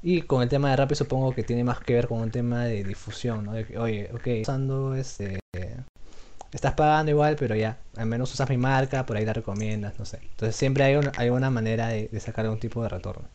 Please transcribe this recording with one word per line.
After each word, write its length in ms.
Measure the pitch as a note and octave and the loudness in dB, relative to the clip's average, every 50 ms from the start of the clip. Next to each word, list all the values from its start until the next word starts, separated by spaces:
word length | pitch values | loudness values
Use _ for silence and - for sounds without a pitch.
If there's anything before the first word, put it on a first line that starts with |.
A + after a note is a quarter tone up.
| - | 2
Y 200 | E3+ F3+ E3+ D#3+ | 2 2 2 2
con 180 | - C#3 B2+ B2 | 2 2 2 4
el 60 | A#2+ | 4
tema 220 | C#3 C#3 C#3+ C#3 | 2 2 4 4
de 60 | C3 | 4
Rappi 180 | C3 C#3 C3+ D3 | 4 4 2 2
supongo 400 | - C#3+ - C3+ C3 C3 C3 B2+ | 0 0 0 0 2 2 2 0
que 80 | - G#2+ | 0 -2
tiene 200 | - A#2 A#2+ A#2+ | 0 0 2 2
más 160 | B2 A#2+ - | 0 0 -2
que 120 | - - A#2+ | 0 2 4
ver 140 | A#2+ A#2 A#2 | 4 4 2
con 120 | A#2 A2+ A2+ | 0 -2 -2
un 80 | A2+ | -2
tema 340 | G#2+ B2 A#2+ A#2+ A#2+ A#2+ A#2+ | 0 0 0 0 0 0 0
de 200 | A#2+ A2+ G2+ G2+ | 0 0 -2 -2
difusión, 600 | G2 G2+ - - - G2+ - - B2 A2+ G#2+ G#2 | -4 -6 -6 -8 -10 -10 -4 -2 -2 -2 -2 -4
¿no? 80 | G2+ A2 | -4 -4
De 140 | A2+ G#2+ | -4 -6
que, 100 | - - | -6 -4
oye, 320 | A2 A#2 A#2 A2 G#2 G2+ G#2 A#2+ | -2 0 0 0 -2 -4 -6 -8
ok, 140 | A#2 - B2+ A#2+ A2 A2 | -4 -2 0 0 0 0
usando 520 | - C#3 C3+ C3+ C3+ C3+ C3+ C3+ C3+ C3 | -2 0 0 0 0 0 0 -2 -2 -2
este, 460 | C3 C3 - - - G2+ G2 F#2+ F#2+ - _ - - F2+ - - - B2+ - _ - - - - - - - - - - - - | -2 -4 -4 -6 -6 -6 -4 -4 -6 -8 _ -8 -6 -6 -6 -8 -10 -12 -14 _ -16 -14 -14 -12 -14 -14 -12 -14 -14 -14 -10 -10
estás 200 | C3+ - C3+ - | -2 -2 0 2
pagando 380 | - D#3 D3+ D3+ D#3 D#3 D#3 | 4 4 4 4 4 4 4
igual, 260 | D3 D3 D3 D3+ D#3 D3 | 4 4 4 4 2 2
pero 160 | C#3 A#2 G#2+ | 0 0 0
ya, 240 | A2 A2 A2 A2 - - - - | 0 0 0 -2 -6 -12 -12 -6
al 100 | - A2+ | -4 -2
menos 260 | A2+ A#2 A#2 B2+ B2+ - | -2 0 0 -2 -4 -2
usas 160 | - C3+ B2+ | -2 0 0
mi 80 | C3+ | 2
marca, 480 | B2 B2+ C3 C3+ C3 C3+ C3+ - C3+ B2+ | 2 4 4 4 4 2 2 0 -2 -2
por 100 | - A#2 G#2 | 0 0 0
ahí 60 | A2 | 0
la 80 | A2 G#2+ | 0 0
recomiendas, 640 | - A2 - G2 G#2 G#2+ G#2+ G#2+ G#2+ G2+ G2+ - - | -2 -2 -4 -4 -2 -2 -2 -2 -2 -2 -4 -6 -6
no 60 | G#2+ | -6
sé. 120 | - - - - | -6 -8 -8 -8
Entonces 340 | - - - A2+ A2+ A2 | -8 -4 -2 0 -2 0
siempre 280 | - C#3 C3+ C3+ C#3+ C#3 | 2 2 2 4 4 6
hay 120 | C3+ C#3 | 6 6
un, 140 | C#3+ D3 - - - | 6 4 2 0 0
alguna 320 | A#2+ A#2+ B2 B2+ C3 C3+ | 2 2 4 4 2 2
manera 380 | C3 A#2 A2 A2 A2+ A2+ A2+ A#2 | 2 2 2 2 0 0 0 0
de, 200 | A2+ G#2+ G#2+ - | 0 -2 -4 -4
de 100 | - G#2 | -6 -6
sacar 260 | - - G#2+ - A2 | -6 -4 -4 -2 -2
algún 120 | A2 A2 G#2+ | 0 -2 -2
tipo 220 | - A2+ - A#2+ A#2 | -4 -4 -2 -2 -2
de 60 | G#2+ | -2
retorno. 400 | F#2 F2+ F2 - - - - - - | -4 -4 -6 -8 -8 -8 -10 -14 -14